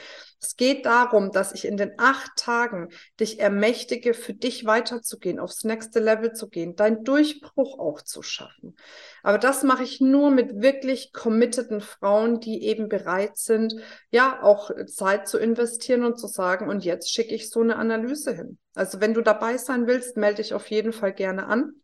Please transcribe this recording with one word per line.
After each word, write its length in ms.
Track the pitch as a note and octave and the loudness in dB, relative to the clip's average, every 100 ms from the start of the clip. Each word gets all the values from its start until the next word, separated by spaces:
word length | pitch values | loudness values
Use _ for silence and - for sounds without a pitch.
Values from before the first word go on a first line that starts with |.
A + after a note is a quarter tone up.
| - - - _ | -20 -20 -20 _
es 180 | - - | -8 0
geht 280 | B3 C#4+ | 2 2
darum, 460 | A#3+ A#3+ A#3+ G#3+ G3 | 4 4 4 2 2
dass 220 | F#3 F#3+ | 0 -2
ich 100 | - | -4
in 140 | - G3+ | -4 -2
den 140 | G3+ - | -4 2
acht 360 | A#3+ C4+ - - | 2 2 -4 -8
Tagen 520 | - A#3 A#3+ F#3+ F3 - - - | -2 -2 -2 -4 -10 -16 -14 -4
dich 220 | G#3+ - | -4 0
ermächtige, 720 | G3+ G3+ G#3+ A#3 - A#3+ A#3+ | 0 4 2 2 -4 -2 -2
für 220 | A#3 - | -2 -6
dich 320 | G3+ B3+ B3 A3 | -6 -4 -2 0
weiterzugehen, 720 | A3 A#3 A#3+ - - F3+ E3+ | 2 0 -6 -8 -6 -6 -4
aufs 260 | F3+ - | -6 -6
nächste 340 | A3 A3 - A#3 | -4 -4 -4 0
Level 360 | A3 A3 A3+ | 2 2 0
zu 140 | A3+ G3+ | -4 -10
gehen, 280 | F3 E3+ E3+ | -8 -6 2
deinen 280 | G#3+ A3 | 2 2
Durchbruch 760 | C4+ C#4+ D4+ - - - C4+ - | 2 4 2 -2 -4 -2 -2 -4
auch 240 | C#4 D4 | -6 -6
zu 180 | - - | -10 -14
schaffen. 560 | - - - _ - - - - - - | -12 -12 -14 _ -20 -20 -20 -20 -20 -4
Aber 160 | - G#3 | 0 2
das 240 | A#3+ C#4 | 2 2
mache 200 | C4+ B3+ | 2 2
ich 200 | B3 - | -2 0
nur 280 | C4 C#4 C#4+ | 4 6 6
mit 300 | C4 A3+ G3+ | 4 2 2
wirklich 540 | B3+ C4+ C4 C4 - | 2 2 -2 -4 -6
committeden 680 | - A#3 A3 A#3+ A#3+ A#3 G#3+ | -6 0 2 2 0 -4 -8
Frauen, 600 | G#3 - G3 G#3 A3+ A#3 | -8 -4 2 2 2 0
die 240 | A3+ A3 | -4 -4
eben 260 | G#3+ A3 G#3+ | -2 -2 -2
bereit 480 | G3+ E3+ F#3 G#3 - | -4 -2 -2 -2 -4
sind, 380 | - A3 A3+ A3 - - _ | 0 0 0 -4 -14 -20 _
ja, 320 | A#3 C4 C4 | 4 4 6
auch 280 | - - - - - | 6 6 2 -10 -10
Zeit 400 | - F#3+ G3+ - | -4 0 0 0
zu 120 | - | 0
investieren 680 | A3+ A3+ A#3 - - B3 | 0 0 -2 -4 0 2
und 140 | A#3+ A#3 | 2 -2
zu 80 | G3+ | -6
sagen, 420 | - F#3 F#3+ G3+ | -4 -2 0 -2
„Und 160 | G3+ | -4
jetzt 260 | F3 F3 - | -4 -4 -4
schicke 240 | - A3+ | -4 -4
ich 140 | A3 - | -6 -4
so 120 | A#3 | 0
eine 160 | A3+ G#3+ | 0 2
Analyse 560 | A3+ A3+ A#3 D4 D4 | 0 -2 -4 -6 -6
hin.“ 260 | E3+ - - _ | -8 -10 -18 _
Also 260 | - F#3+ F#3+ | -6 -6 0
wenn 140 | G#3+ | 0
du 80 | A3+ | 2
dabei 340 | A3+ G#3+ A3+ B3 | 4 2 2 -4
sein 300 | C4+ B3 A#3 | -2 -2 0
willst, 320 | B3 B3 A3 | 0 -2 -2
melde 240 | G#3 G#3 | 0 0
dich 100 | G#3+ | -4
auf 160 | - - | -8 -4
jeden 240 | G#3+ A3 | -2 -2
Fall 220 | A3 G3 | -2 -4
gerne 320 | F#3+ F#3+ F#3+ - | -2 -4 -4 -2
an. 260 | A3+ D#4 - | -2 -2 -8